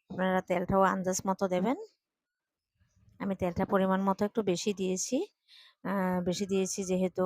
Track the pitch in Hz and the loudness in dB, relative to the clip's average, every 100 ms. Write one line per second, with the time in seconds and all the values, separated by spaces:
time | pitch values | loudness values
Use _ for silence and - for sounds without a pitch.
0 | _ - 185 185 - 180 180 196 190 196 | _ -4 0 0 0 -4 2 4 4 2
1 | 180 185 190 190 196 180 202 320 440 _ | -2 -2 -2 -2 0 0 0 -2 -8 _
2 | _ _ _ _ _ _ _ _ _ _ | _ _ _ _ _ _ _ _ _ _
3 | _ _ 196 190 180 175 190 196 190 190 | _ _ -6 -2 -2 -2 0 2 4 2
4 | 196 190 208 - 196 175 - 196 185 185 | 2 2 0 0 0 0 -2 -2 -2 -4
5 | - 262 415 _ _ - - _ 170 196 | -2 -2 -4 _ _ -20 -20 _ -4 -2
6 | 185 180 180 175 196 196 185 - 185 185 | 0 0 -2 -2 0 0 0 -4 -2 0
7 | 185 - | 0 2